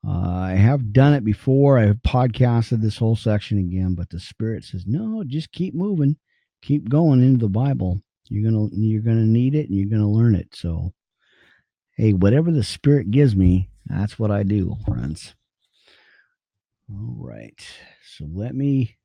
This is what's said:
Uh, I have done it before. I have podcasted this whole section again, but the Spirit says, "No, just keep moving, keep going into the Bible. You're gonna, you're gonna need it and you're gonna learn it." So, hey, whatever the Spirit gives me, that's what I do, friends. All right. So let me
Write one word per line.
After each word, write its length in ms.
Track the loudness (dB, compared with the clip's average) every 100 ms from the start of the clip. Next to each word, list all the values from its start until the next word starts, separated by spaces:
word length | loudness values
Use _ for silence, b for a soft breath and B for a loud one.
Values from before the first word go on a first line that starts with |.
| -6
Uh, 40 |
I 400 | -4 -4 -4 -2
have 400 | 2 2 2 0
done 200 | 4 4
it 120 | 4 0
before. 520 | -2 0 2 4 4
I 100 | 4
have 100 | 2
podcasted 840 | 0 0 0 2 2 2 0 0
this 160 | -2 0
whole 180 | 0 0
section 420 | 0 -2 -2 -2
again, 380 | -2 -2 -2 -2
but 140 | -6
the 100 | -12
Spirit 440 | -14 -10 -8 -8
says, 220 | -10 -12 -4
"No, 380 | -4 -4 -6 -6
just 260 | -8 -10
keep 220 | -8 -6
moving, 420 | -4 -4 0 0 -2 _ _ _ _
keep 260 | -4 -4 0
going 360 | 2 4 4
into 160 | 4 4
the 100 | 2
Bible. 540 | 0 -2 -2 -2 -4 _ _ _
You're 200 | -4 0
gonna, 180 | 0 -2
you're 300 | -2 -2 0
gonna 240 | 0 0 2
need 300 | 2 2 -2
it 120 | -2
and 100 | -2
you're 120 | 0
gonna 200 | 0 2
learn 260 | 2 4 2
it." 200 | -2 -10
So, 380 | -8 -6 -8 -12 _ _ b b b b b _ _ -2
hey, 160 | 0
whatever 380 | 2 4 2 2
the 120 | 0
Spirit 460 | -2 -2 2 2 2
gives 260 | 2 4 4
me, 360 | 4 4 -2 -10 -10
that's 320 | -6 -6 -4
what 100 | -2
I 140 | 0
do, 340 | 0 0 -2 -6 -6
friends. 480 | -6 -6 -10 -14 _ _ _ _ b b b b b b b _ _ _ _ _
All 280 | -14 -12 -12
right. 420 | -14 -16 -20 _ -20 B B B _ -16
So 100 | -12
let 220 | -8 -8
me 440 | -4 -2 0 -2 _